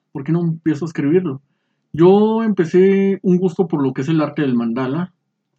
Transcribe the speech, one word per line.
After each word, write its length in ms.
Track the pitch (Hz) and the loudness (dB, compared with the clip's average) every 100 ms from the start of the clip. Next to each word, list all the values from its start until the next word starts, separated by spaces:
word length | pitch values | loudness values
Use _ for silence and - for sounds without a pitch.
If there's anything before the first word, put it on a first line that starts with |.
| _ | _
¿Por 120 | 147 | -10
qué 80 | 135 | -4
no 100 | 165 | -2
empiezo 440 | 170 160 160 143 165 | -2 -2 -4 -4 -6
a 20 | |
escribirlo?". 540 | - 143 175 180 135 - _ _ _ _ | -4 0 0 0 -8 -14 _ _ _ _
Yo 500 | 143 170 202 214 220 | 2 4 6 4 0
empecé 760 | 226 196 160 180 190 196 196 190 | 0 -2 0 4 4 4 0 0
un 140 | 196 180 | 0 0
gusto 300 | 185 170 175 | 0 -2 -2
por 140 | 156 | -2
lo 120 | 135 | -2
que 80 | 131 | -2
es 80 | 139 | -2
el 120 | 160 | -2
arte 200 | 147 - | -2 -2
del 120 | 143 120 | -2 0
mandala. 580 | 117 117 131 151 180 _ _ _ _ | -2 -4 -4 -4 -6 _ _ _ _